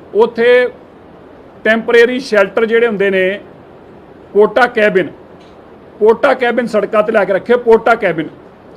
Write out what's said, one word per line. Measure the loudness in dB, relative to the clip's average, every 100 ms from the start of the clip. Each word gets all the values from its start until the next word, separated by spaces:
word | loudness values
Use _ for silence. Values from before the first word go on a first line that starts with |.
| -8
ਉੱਥੇ | -2 -2 0 2 2 0 -6 -20 -20 -20 -20 -20 -20 -20 -8
ਟੈਂਪਰੇਰੀ | -2 -2 2 2 2 0
ਸ਼ੈਲਟਰ | -2 0 0 -2 0
ਜਿਹੜੇ | 0 0
ਹੁੰਦੇ | -2 -2
ਨੇ, | -2 -2 -4 -12 -20 -20 -20 -20 -20 -20 -20 -6
ਪੋਟਾ | 0 2 2 0
ਕੈਬਿਨ, | 0 0 0 -2 -8 -20 -20 -20 -20 -20 -20 -18 -2
ਪੋਟਾ | 0 2 0
ਕੈਬਿਨ | -2 -2 -4 -4
ਸੜਕਾਂ | -4 -2 -2
'ਤੇ | 0
ਲਿਆ | 0 0
ਕੇ |
ਰੱਖੇ, | -2 0 -2
ਪੋਟਾ | 2 2 2 0
ਕੈਬਿਨ। | -2 -4 -8 -12 -20 -20 -18